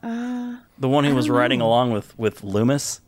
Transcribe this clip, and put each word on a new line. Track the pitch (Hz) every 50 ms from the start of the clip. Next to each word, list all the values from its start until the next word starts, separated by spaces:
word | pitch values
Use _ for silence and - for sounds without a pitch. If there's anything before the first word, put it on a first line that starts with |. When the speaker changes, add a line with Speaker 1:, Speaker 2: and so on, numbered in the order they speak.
| -
Speaker 1:
Uh, | 233 226 233 240 247 247 247 247 247 240 247 - _ _ -
Speaker 2:
The | 135 131
one | 135 147 143
who | 147 143
Speaker 1:
I |
Speaker 2:
was | 131 120
Speaker 1:
don't | - 120
Speaker 2:
riding | 123 123 123 131 123
Speaker 1:
know. | 117
Speaker 2:
along | 113 117 120 127 123 113
with, | 104 98 - - -
with | 110 107 - - -
Loomis? | 104 95 101 110 120 139 143 - - - - _